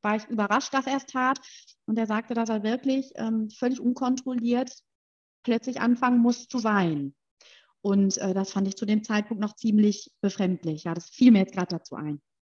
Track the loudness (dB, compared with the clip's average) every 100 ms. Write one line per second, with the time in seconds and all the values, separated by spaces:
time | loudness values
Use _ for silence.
0 | -4 -4 -4 -4 0 0 0 -4 -2 -4
1 | -4 -2 -2 -2 -8 -20 -20 _ -6 -4
2 | -2 -4 -4 -4 -2 -2 -2 -2 -2 -2
3 | -4 -6 -4 -4 -4 -4 -4 -2 -2 -2
4 | -2 -2 -4 -4 0 0 -2 -10 _ _
5 | _ _ _ _ -2 -2 -4 -2 0 2
6 | 4 4 4 2 -4 -4 0 2 2 0
7 | -6 -10 _ _ _ -20 _ _ 0 2
8 | 2 0 -2 -2 -2 -2 -4 -2 -2 0
9 | 0 -2 -2 -4 -6 -4 2 4 4 2
10 | -8 _ -4 -2 -2 -2 -4 -6 -6 -8
11 | -8 6 8 8 4 -2 -4 -6 -8 -10
12 | -8 -8 _ _